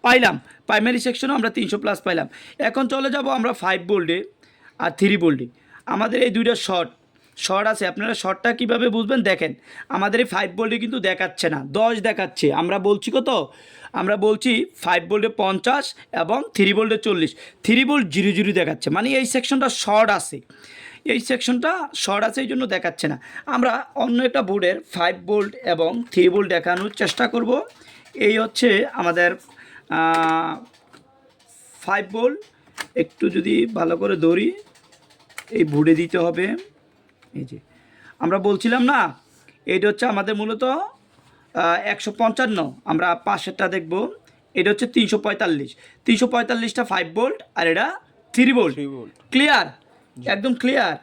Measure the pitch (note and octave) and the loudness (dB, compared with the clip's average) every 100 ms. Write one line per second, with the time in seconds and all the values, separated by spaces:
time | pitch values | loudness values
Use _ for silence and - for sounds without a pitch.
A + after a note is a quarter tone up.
0 | B3 B3+ A3 C#3+ - - - G#3+ A3+ B3 | 6 6 6 0 -10 -14 0 2 2 0
1 | B3+ A#3+ C4+ C#4 G#3+ - G3+ G3+ G#3+ G3 | -2 -2 -2 0 0 -2 -4 -2 -2 -2
2 | F#3+ E3+ C#3+ - - - A3 C4 C4 C4+ | -2 -2 -4 -10 -20 -4 -2 0 -2 -2
3 | C4+ C#4 C4+ C4 A3+ - F3+ F#3 F3 G3+ | -2 -2 -2 -2 -2 -2 -2 -2 0 0
4 | E3 F3 - _ _ _ - - E3 - | 0 -4 -6 _ _ _ -20 -6 -6 2
5 | G3 G3 E3 C3+ B2 _ _ - - - | 2 4 2 2 -4 _ _ -18 -6 -2
6 | A3 B3 B3 G#3 A#3 A3+ - F#3 E3 _ | 0 2 0 2 0 0 -2 -2 -4 _
7 | _ _ _ - - F#3+ G#3+ G#3+ G3 - | _ _ _ -10 -2 0 0 0 -4 -4
8 | A3 A3 F#3+ F#3+ A#3+ A#3+ A#3+ A#3 B3 A3 | -6 -4 -4 -2 -2 -2 -2 0 0 0
9 | G#3+ C4 F#3+ F#3 D#3 - - - - F3+ | 0 0 0 0 -2 -6 -18 -20 -8 -4
10 | G3 A3+ B3 F#3+ G3 F3+ A3 A#3 A3+ B3+ | 0 0 0 -2 -4 -4 -4 -2 -4 -2
11 | F#3 F#3 F#3 - E3+ D3 C3+ E3 A3+ A3+ | -2 -2 -6 -2 -2 -2 -4 0 2 2
12 | G#3+ G3+ F#3+ - D3 C#3+ F3 G3 G3 G#3 | -2 -2 -6 0 0 2 0 0 2 0
13 | A#3 B3 A#3+ A3+ C#3 - - - - - | 0 0 0 -2 -4 -12 -20 -20 -10 -4
14 | F#3 G3+ G#3+ A3 B3+ A3+ F4+ - A3+ F3 | -2 2 2 2 0 0 -2 -6 0 0
15 | E3+ G#3 A3 A3+ F#3+ F#3+ A#3+ C#4 C4+ - | 0 0 0 0 -2 0 0 0 -4 -14
16 | - F#3 E3 B3 - - G3 G3+ A3 A3 | -10 -4 -2 -2 -2 2 4 4 2 0
17 | A3 F#3 D#3 - - _ - A#3+ C4 D4 | 0 0 -2 -4 -20 _ 4 4 4 2
18 | G3 D3+ G3 F3+ G3+ F#3 D#3 - - E3+ | 2 2 2 2 2 2 0 -2 -2 0
19 | A#3+ C4+ B3 C4 B3 C4+ B3+ - - G#3+ | 0 0 0 -2 0 0 0 -2 2 4
20 | A3+ G3 - C3+ _ - - - - - | 4 2 -4 -12 _ -20 -20 -20 -20 -10
21 | - A#3+ A#3+ B3 B3 B3 D4+ F4+ D4 - | -2 -2 0 -2 0 0 0 -2 -6 -6
22 | - G3+ A3 A3+ B3 B3+ B3 F#3 F3 - | -4 0 -2 -2 -4 -4 -2 -2 -4 -4
23 | D3+ C#3 - - - B3 B3 A3+ - - | -6 -6 -12 -16 -6 0 0 -2 -6 -4
24 | B3+ A#3+ B3+ C4+ F#3+ G3+ F3+ F#3+ - F3+ | 0 0 2 0 -2 0 0 0 -6 -2
25 | F3 F#3 F3 G#3 G3+ - - E3 E3 A3+ | -2 -2 -2 0 -2 -4 -4 0 0 -2
26 | A#3+ - F3+ G3 F#3+ F3 F3 F3+ G#3 - | -2 4 4 4 2 0 0 -2 -4 -4
27 | G3 - A#3+ A#3 A#3 C4+ - - - - | -4 0 0 0 0 -2 -2 -16 -20 -20
28 | - - G#3 A3 A3 - B3 G3+ - - | -18 0 2 2 0 2 4 4 0 -2
29 | F3 E3+ F3 F#3 - - - - _ D#3+ | 0 2 2 0 -12 -20 -20 -20 _ 0
30 | D#3+ E3 D#3+ D#3+ E3 D#3 A#3+ _ _ - | 2 2 2 0 -2 -8 -16 _ _ -20
31 | _ _ _ _ _ - - - - G3+ | _ _ _ _ _ -20 -20 -14 -2 -2
32 | F#3 A3 B3 E4 - _ _ - - - | -2 0 0 0 -12 _ _ -16 -8 -2
33 | - _ D#3 - G3 A3 A#3 G#3 E3 E3+ | -2 _ 0 0 0 0 0 0 -2 0
34 | G3 F#3 E3 F3+ A3+ G4 - - _ _ | 0 2 2 4 0 -4 -18 -20 _ _
35 | _ _ _ - - A3+ D#3 D3 D3+ D#3+ | _ _ _ -20 -6 0 2 4 4 4
36 | E3+ F#3 E3+ E3 F#3+ E4+ F#4+ _ _ _ | 2 0 0 0 -4 -4 -12 _ _ _
37 | _ _ _ - C3 A2 _ _ _ _ | _ _ _ -14 -12 -16 _ _ _ _
38 | - - E3 F#3+ G3 G3 A#3 B3 B3 C#4 | -20 -6 -2 0 2 2 2 2 4 2
39 | F3+ C3 _ _ _ _ - F#3 G#3 G#3 | 0 -4 _ _ _ _ -2 0 2 0
40 | B3 G3+ G3 G#3+ G#3+ A3 B3+ D4 G#4+ - | 0 0 -2 -4 -4 -2 -2 -2 -6 -12
41 | _ _ _ _ _ - E3+ F3 G3+ - | _ _ _ _ _ -2 0 0 -2 -4
42 | G#3+ G3+ A3+ A3+ B3+ G3+ D3 - - D#3+ | -6 0 0 2 -2 0 -4 -8 -4 0
43 | F3+ E3+ - G3 - F#3 F#3 F#3 D#3+ F#3 | 0 0 -2 -4 -4 -4 -2 -2 -4 -4
44 | B3+ G#4+ _ _ _ - F#3 G#3 B3 B3 | -4 -8 _ _ _ 0 2 2 0 2
45 | G3+ G#3+ G#3 F#3+ F#3+ D3+ C3 - - _ | 2 0 -2 -2 0 -2 -4 -14 -20 _
46 | - A3 B3 A#3+ A#3+ A#3 A3+ B3 A#3+ F#3+ | 0 2 2 0 0 -2 -2 -4 -2 -2
47 | E3 F3+ B3+ - - - E3+ E3+ C#4 F#4+ | -2 -2 -2 -2 -8 0 2 2 0 -4
48 | _ _ _ - B3+ B3 F3 D3 C#3 C3 | _ _ _ 4 4 6 2 -2 -10 -10
49 | A2 _ _ C4 D4 B3+ D#3 - _ _ | -16 _ _ 2 4 4 2 -10 _ _
50 | _ B2+ B2 G3+ B3 A#3+ B3 C#4 G3 C#3+ | _ -12 -4 -2 -2 0 0 2 0 -4